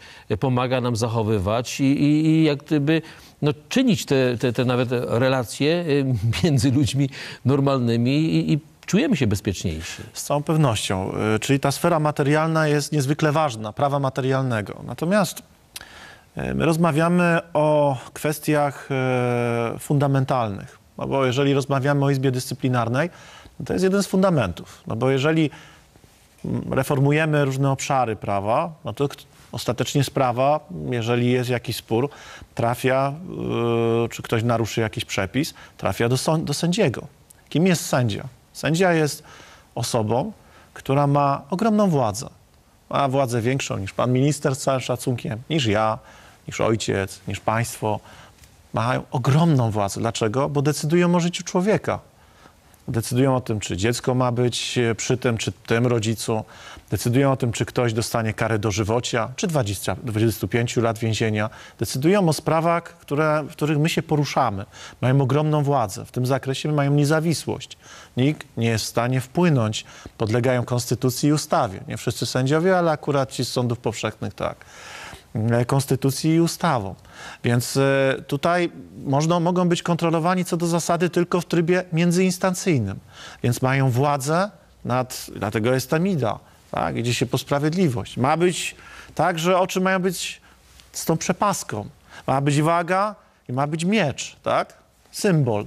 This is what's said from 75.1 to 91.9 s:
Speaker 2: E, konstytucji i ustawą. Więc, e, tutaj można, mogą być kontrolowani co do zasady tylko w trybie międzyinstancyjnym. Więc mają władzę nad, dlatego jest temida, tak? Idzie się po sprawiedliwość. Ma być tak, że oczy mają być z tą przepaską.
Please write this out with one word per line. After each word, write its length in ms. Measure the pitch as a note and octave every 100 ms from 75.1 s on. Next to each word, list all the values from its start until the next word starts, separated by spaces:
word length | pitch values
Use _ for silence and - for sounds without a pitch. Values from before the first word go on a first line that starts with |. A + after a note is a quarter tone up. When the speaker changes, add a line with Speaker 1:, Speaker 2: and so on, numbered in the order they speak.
| - - A2+ A2+
Speaker 2:
E, 140 | A#2 B2
konstytucji 720 | C#3 - C3 C#3 C3+ D#3 E3
i 60 |
ustawą. 540 | E3 - F3 C3 G2 F#2 - - - -
Więc, 340 | B2 A#2+ B2 C3+
e, 380 | C3+ C3+ C3+ C3 -
tutaj 440 | C#3+ E3+ F3 E3+ C3 F2 F#2+ C#3
można, 340 | C#3 D#3+ F3
mogą 300 | E3 F3+ F3
być 140 | E3+
kontrolowani 640 | - E3+ E3+ E3 E3 F#3 F3
co 120 | E3+
do 100 | E3+
zasady 420 | E3+ - E3+ F3
tylko 320 | F3 E3+ F3+
w 40 | -
trybie 380 | E3 E3 F3+ F3+
międzyinstancyjnym. 1080 | D#3+ F3 E3+ F#3 F3+ F#3+ F3+ G3 C#3+ G2 - - - - -
Więc 180 | B2 A#2+
mają 280 | C3 C3+ C3+
władzę 600 | A#2+ D3 C#3+ C3 E3 G3+ - _ _ -
nad, 420 | B2 B2 - - G#2
dlatego 380 | G2+ A2 A2
jest 160 | C3 -
temida, 500 | D#3+ F#3+ F3 A2 G2+ - - -
tak? 240 | - E3 B2
Idzie 160 | A#2
się 120 | A#2 A#2+
po 120 | C3+
sprawiedliwość. 800 | - C#3+ D3+ E3+ F3 A#2 - -
Ma 200 | C3 D#3+
być 380 | F3+ E3 - - - - - -
tak, 240 | E3 E3+
że 200 | E3+ F#3
oczy 220 | F#3 F#3+
mają 180 | F#3 F#3+
być 420 | F#3 F3 - - - _ _ - -
z 140 | - -
tą 120 | D#3+
przepaską. 720 | - F3 G#3 F#3+ - G#2 A#2+